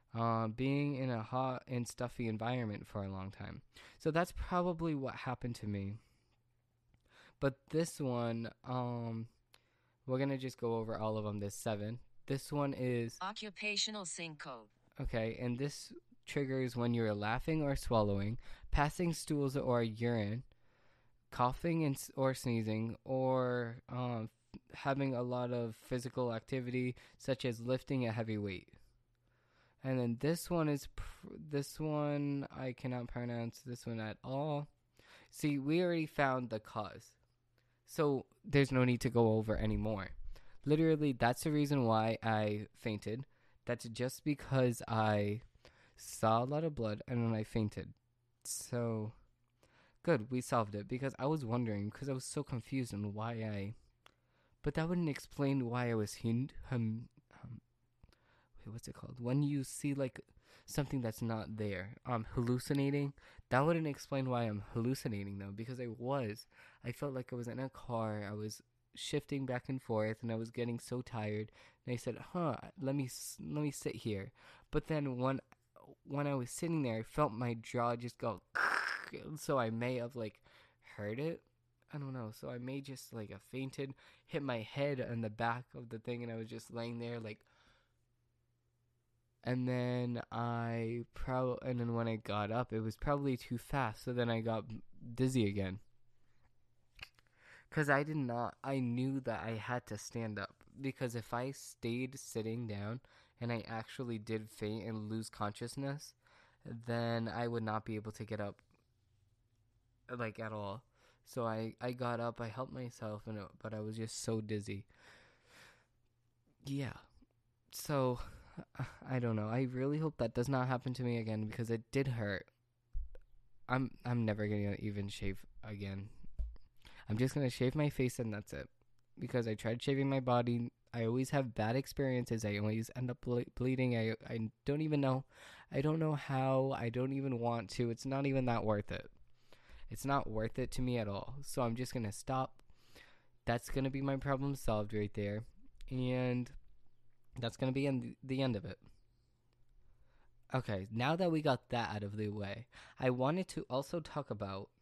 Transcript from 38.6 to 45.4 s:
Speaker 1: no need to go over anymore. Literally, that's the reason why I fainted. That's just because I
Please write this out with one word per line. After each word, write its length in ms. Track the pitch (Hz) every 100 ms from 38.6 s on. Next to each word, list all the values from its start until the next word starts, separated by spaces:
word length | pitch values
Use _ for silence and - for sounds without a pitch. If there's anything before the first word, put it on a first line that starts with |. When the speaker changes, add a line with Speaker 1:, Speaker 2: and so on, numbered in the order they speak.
| 135
Speaker 1:
no 140 | 131 127
need 160 | 120
to 80 | 127
go 240 | 120 113
over 240 | 110 110 107
anymore. 540 | 110 104 107 101 95 - - - - -
Literally, 480 | 139 151 160 156 151
that's 320 | 120 117 123
the 80 | 160
reason 320 | 147 143 143
why 340 | 117 110 110 110
I 440 | 113 107 107 104 104 -
fainted. 460 | 117 104 - 117 131 _ - - -
That's 200 | 120 120
just 380 | 113 127 -
because 580 | 151 143 - 135 127 117 -
I 540 | 113 107 104 104 107